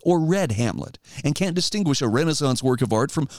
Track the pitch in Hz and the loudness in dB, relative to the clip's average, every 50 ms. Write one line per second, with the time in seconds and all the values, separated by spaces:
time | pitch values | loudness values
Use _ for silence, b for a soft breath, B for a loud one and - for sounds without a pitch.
0 | - 170 180 170 160 156 185 202 185 123 107 101 120 110 - - - - - - | 0 2 2 4 4 2 2 2 0 -2 0 0 0 -2 -2 -4 -8 -10 -12 -20
1 | B B B B B 143 147 - 190 190 170 180 170 - - 214 202 156 139 - | B B B B B -2 0 0 -2 -2 0 -2 -2 -2 -2 -2 0 0 0 0
2 | 143 113 107 131 160 160 151 139 147 135 127 - 127 131 123 120 135 104 110 110 | 0 0 2 2 2 0 0 0 0 0 0 0 2 0 2 2 0 2 2 2
3 | 131 - - 160 143 - B | 0 0 0 -4 -4 -4 B